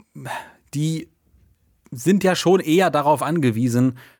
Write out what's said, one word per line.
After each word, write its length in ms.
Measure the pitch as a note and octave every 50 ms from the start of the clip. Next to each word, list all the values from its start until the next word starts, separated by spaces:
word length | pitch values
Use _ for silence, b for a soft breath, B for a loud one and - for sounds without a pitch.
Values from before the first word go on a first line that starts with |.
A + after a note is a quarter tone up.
| _ _ - D3 C3+ C3 B B B B B B _ _ -
die 360 | C#3+ D3+ D#3+ D#3+ D#3+ D#3 - _ _ _ _ _ _ _ _ _ _ _ _ _ _ _ _
sind 320 | - A#2+ - E3 G3 G3+ -
ja 120 | F#3 F#3
schon 240 | - - E3 F#3 F#3+
eher 300 | E3 D#3 D#3 F3+ F#3+ F3
darauf 320 | D3 D3 C#3+ D3 D3+ C3+
angewiesen, 760 | C3 C#3 D#3+ F3 C#3+ B2 A2 A2 B2 B2 A2+ B2 B2+ C3 A#2+ B B B B